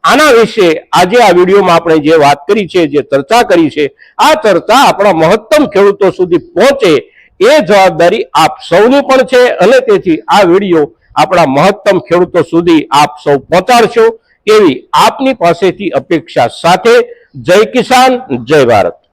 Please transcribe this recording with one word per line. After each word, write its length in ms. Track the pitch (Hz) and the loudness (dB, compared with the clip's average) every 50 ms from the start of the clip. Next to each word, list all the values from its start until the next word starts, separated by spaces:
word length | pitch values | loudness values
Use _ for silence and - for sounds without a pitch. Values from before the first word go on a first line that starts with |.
| - | 0
આના 280 | 165 208 269 311 302 | 0 0 2 2 2
વિશે 360 | 247 233 226 208 - 220 185 170 156 - - _ | 2 2 2 0 0 0 0 0 0 -2 -6 _
આજે 260 | - 160 180 180 214 247 | -2 -2 0 2 2 2
આ 100 | 233 202 | 2 4
વીડિયોમાં 440 | 180 175 180 185 196 202 190 180 175 | 4 2 2 2 2 0 2 2 0
આપણે 220 | 170 160 170 160 160 | 0 0 0 -2 0
જે 180 | 139 151 165 160 | 0 0 2 2
વાત 220 | 147 - 143 - - | 2 2 0 -2 -2
કરી 220 | - 202 220 196 160 | -4 -4 -4 -4 -4
છે, 180 | - 185 165 143 | -2 -4 -2 -2
જે 140 | 139 147 | -2 -4
ચર્ચા 400 | 131 _ - 139 135 _ 220 240 240 | -4 _ -4 -6 -4 _ -2 -2 0
કરી 260 | - 190 170 165 143 | 0 0 0 0 -2
છે, 140 | - 147 147 135 _ _ - _ _ - | -2 -4 -6 -6 _ _ -20 _ _ -2
આ 160 | 214 - 311 | 0 0 0
ચર્ચા 460 | - - 214 190 165 - - 214 269 277 | 0 0 -2 -2 -2 0 0 0 2 2
આપણા 300 | 196 - 185 202 208 - | 0 0 0 0 -2 0
મહત્તમ 500 | 165 160 160 202 220 - - 320 302 285 | 0 0 0 0 -2 -2 -2 0 0 0
ખેડૂતો 460 | - - 190 202 202 196 - 202 185 | 0 0 0 2 2 0 0 -2 -2
સુધી 340 | - - 185 170 175 165 - - _ | -2 -2 -4 -2 -2 -4 -4 -6 _
પહોંચે 380 | 175 208 269 269 277 - 180 151 127 - _ _ _ _ _ _ _ | 0 0 0 0 0 0 0 0 0 -2 _ _ _ _ _ _ _
એ 120 | 185 233 294 311 | 0 2 2 2
જવાબદારી 640 | 226 160 208 202 190 185 165 151 170 175 196 233 - - | 2 2 2 2 2 2 0 0 0 0 0 -2 -6 -4
આપ 220 | - 151 160 156 - - | -2 -2 -2 -2 -4 -6
સૌની 400 | - - 165 180 208 247 269 285 | -8 -2 0 2 2 2 2 0
પણ 240 | 277 277 262 262 254 | 0 0 0 0 0
છે 160 | 262 262 247 247 240 - | 0 2 2 2 2 0
અને 220 | - 180 202 - 508 | 0 0 2 2 0
તેથી 380 | - 240 202 180 - 190 160 156 - - | 2 0 -2 0 0 -2 -4 -4 -2 -2
આ 140 | 165 - - | 0 0 2
વીડિયો 400 | 170 170 196 202 190 170 160 147 - _ _ _ _ _ | 2 2 0 0 0 -2 -2 -2 -4 _ _ _ _ _
આપણા 300 | 139 156 156 185 170 165 | -4 -2 0 0 0 0
મહત્તમ 520 | 139 131 139 160 196 202 - - 208 190 180 | 0 0 0 0 0 -2 -2 -2 -2 -2 -2
ખેડૂતો 440 | - - 170 175 180 - - 175 151 | -2 -2 -2 -2 -2 0 -2 -4 -4
સુધી 380 | - - 170 175 175 170 156 - - | -2 -4 -4 0 0 0 0 -2 0
આપ 220 | 135 143 151 147 - - | 0 0 0 0 -4 -8
સૌ 180 | - 147 143 135 | -4 -2 -2 -2
પહોંચાડશો 680 | - _ 156 180 185 220 247 240 226 190 - 233 226 226 226 - _ _ _ _ _ | -2 _ -4 -2 0 0 0 2 0 0 0 0 0 0 0 -4 _ _ _ _ _
એવી 300 | 208 214 214 208 160 131 - - _ - 151 185 | 0 2 2 2 2 0 -2 -10 _ -2 0 0
આપની 300 | 226 220 - 269 269 262 | 0 -2 -2 -4 -4 -4
પાસેથી 560 | - 175 170 170 - 196 185 151 - 208 180 | -2 -2 -2 -2 0 -2 -4 -4 -4 -10 -6
અપેક્ષા 580 | - 135 131 _ 175 156 - - - 156 123 117 | -6 -6 -4 _ -6 -6 -6 -6 -4 -4 -4 -4
સાથે 460 | - - - 165 180 185 - 226 233 247 226 - - _ _ _ _ 139 117 | -4 -4 -2 -2 -2 0 0 2 2 2 0 -2 -10 _ _ _ _ -12 -2
જય 180 | - 175 208 220 | 0 2 2 0
કિસાન, 460 | 220 - 254 220 - 262 247 254 262 254 240 247 - 135 120 117 | 0 -2 -4 -2 0 0 2 2 2 0 -2 -6 -8 -10 -10 -4
જય 220 | 113 156 151 131 | -2 0 2 2
ભારત. 360 | 117 117 101 92 87 - _ _ _ | 2 2 0 0 -2 -6 _ _ _